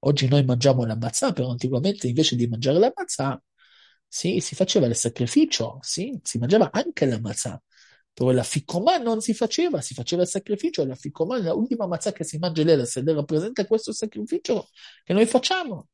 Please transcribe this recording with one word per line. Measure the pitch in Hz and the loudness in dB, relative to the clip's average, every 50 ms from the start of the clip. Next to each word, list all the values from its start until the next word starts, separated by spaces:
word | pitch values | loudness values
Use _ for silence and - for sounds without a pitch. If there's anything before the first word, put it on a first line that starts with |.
| - | 2
Oggi | 139 147 139 139 123 | 2 2 4 4 4
noi | 139 143 135 | 4 4 4
mangiamo | 127 123 120 120 139 127 131 117 | 4 2 4 4 4 4 4 2
la | 110 107 | 0 -2
matzah, | 113 117 113 - - - 269 175 | -2 -4 -4 -2 0 0 0 0
però | - 127 127 | 0 -2 -4
anticamente | 123 120 - 127 135 123 147 196 202 202 - | -4 -4 -2 -2 -2 0 0 0 -2 -2 -2
invece | 127 120 135 156 - - | -2 2 2 2 2 2
di | 123 120 | 0 0
mangiare | 120 117 120 120 131 143 175 | 0 -2 -2 0 2 4 6
la | 214 262 - | 4 4 2
matzah, | - 370 - - - 135 139 - - _ _ _ _ _ _ _ _ _ _ _ _ _ | -2 -8 -8 -4 -4 -2 -4 -4 -6 _ _ _ _ _ _ _ _ _ _ _ _ _
sì, | _ - - - 175 185 185 | _ -12 -4 -2 0 0 0
si | - - - | -2 -4 -2
faceva | - 190 190 - 208 143 | -2 0 2 4 4 4
il | 120 113 | 4 2
sacrificio, | - - 117 - - 123 120 - 294 311 311 - - 113 - - 131 | 0 -2 -4 -2 -2 -4 2 4 4 4 4 2 -4 -4 -6 -6 -12
sì, | - - - - 185 262 277 196 _ | -10 -8 -6 -6 -6 -6 -8 -8 _
si | - - | -6 -4
mangiava | 120 127 139 185 220 190 - | -2 2 4 6 4 4 4
anche | - 196 294 349 - - 156 | 2 -2 -4 -2 -2 0 0
la | 135 120 107 | 0 0 -2
matzah. | 113 104 - - - 113 87 71 _ _ _ _ - _ _ _ _ _ | -4 -6 -6 -6 -6 -8 -8 -12 _ _ _ _ -20 _ _ _ _ _
Però | _ - 123 127 | _ 0 2 2
la | 127 123 120 | 4 2 2
ficomà | - - 151 - - - 175 202 311 370 | 0 -4 -4 -4 -2 -4 0 2 2 2
non | 339 247 233 226 220 | 2 2 0 -2 -2
si | 220 - 214 | 0 -2 -2
faceva, | - 240 226 - - 339 359 285 147 | 0 -2 -2 0 0 0 0 0 -2
si | 127 - 127 | -4 -6 -10
faceva | - 123 - - 170 180 | -10 -6 -4 0 0 0
il | |
sacrificio, | 175 - 196 196 - 208 202 - 339 330 - 151 | 0 0 -8 -4 -4 -6 -4 -4 -4 -2 -2 -2
la | 131 127 | -2 -4
ficomà, | - - 151 - - 160 180 247 | -8 -10 -12 -4 -4 -4 -2 -2
l'ultima | 247 190 165 - - 214 262 262 233 214 | -2 -2 -2 0 -2 0 -2 -2 -4 -2
matzah | 180 175 160 - 214 | -4 -4 -4 -4 -6
che | 196 - 165 | -6 -6 -8
si | - - | -8 -6
mangia | 151 170 180 160 160 156 | -4 -4 -4 0 2 4
lei, | 165 160 | 6 6
la | 139 120 | 4 4
sede | 120 - 131 127 156 160 | -2 -4 -2 0 0 0
rappresenta | 147 143 - 165 151 170 220 254 - 196 | 0 0 0 -2 -2 -2 -2 -4 -4 0
questo | - 220 220 - - 220 | 0 0 0 0 -4 -6
sacrificio | - - 214 - 214 208 240 311 359 _ - 254 196 - _ _ - - - - _ _ | -6 -6 -8 -6 -8 -6 -4 -6 -6 _ -2 -2 -2 -4 _ _ -20 -20 -20 -20 _ _
che | _ 175 | _ 4
noi | 196 226 | 4 4
facciamo. | 226 - 254 254 - 381 370 359 277 202 147 - _ | 4 4 2 2 2 -2 -2 -2 -4 -8 -10 -12 _